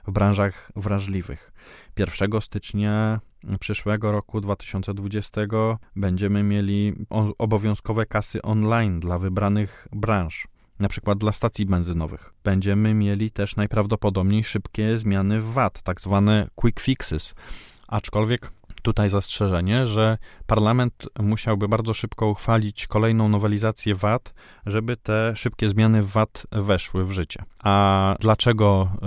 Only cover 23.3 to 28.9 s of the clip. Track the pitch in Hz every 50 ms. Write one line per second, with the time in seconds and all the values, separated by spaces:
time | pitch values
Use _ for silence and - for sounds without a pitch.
23.3 | 104 101 107 104 104 101 110 110 110 - - 107 101 92 104 104 113 127 - -
24.3 | - - - - - - - 101 101 110 113 117 123 - - - 107 110 110 117
25.3 | 117 - - 120 - - 113 104 98 110 110 110 110 107 101 95 101 110 110 -
26.3 | - - - - - 107 98 104 95 90 - - - 95 95 92 95 95 80 -
27.3 | - - - - - - - 104 98 101 101 98 98 95 98 98 98 - 107 110
28.3 | 107 - - 123 117 107 104 101 98 95 95 92